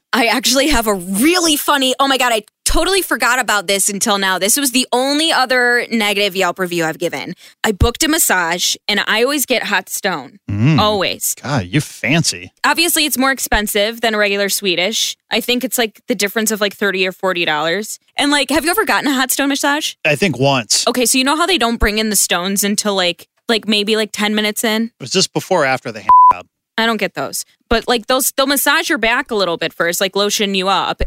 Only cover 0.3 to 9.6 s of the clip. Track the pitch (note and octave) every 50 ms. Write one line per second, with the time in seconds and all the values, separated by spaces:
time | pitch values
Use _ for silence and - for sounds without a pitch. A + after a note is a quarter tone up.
0.3 | G3+ C4 - A3+ B3 C#4 C4 D#4 - - G#3+ A3 G3+ F#3 E3+ F#3 G3 G3 B3+ E4
1.3 | F4+ F#4 E4+ E4 D4 C#4+ - E4+ D4 C#4 C4 C4 B3 - C#4 C#4 C4+ B3 B3+ B3
2.3 | A#3 A3 - - - _ - - - D#4 E4 F#4 G4 G4 - - D#4 A3+ B3+ A#3
3.3 | B3 B3+ A#3 G#3 G#3 G3+ F#3 F3 G3 G3 - - G3+ F#3+ - A3+ G3+ G3 G3 F#3+
4.3 | F#3 F3 F#3 G#3+ - C#4+ C#4 B3+ A#3 C4 B3 - A#3+ B3 C4 C#4 C#4+ D4 D#4+ E4
5.3 | B3+ - B3+ A#3+ B3+ B3+ B3 A#3+ A#3+ A#3+ G#3+ - A3+ A3+ G#3 G#3 G3+ G3+ G#3 G3+
6.3 | F3 F#3+ F#3 F3 E3+ - F#3 F3 F3 E3+ D#3+ D#3+ D#3+ E3 F3 D#3+ D3+ C3+ F2+ -
7.3 | F3+ - - - - _ - A3+ G#3 - A#3 A#3+ A#3+ - E4 D4+ D#4 - - -
8.3 | G3+ F#3 F3 E3 F3 F#3 - - - - _ - G#3 G3+ - - G3+ A3 A#3+ C4+
9.3 | D4 D4 - - B3 G#3+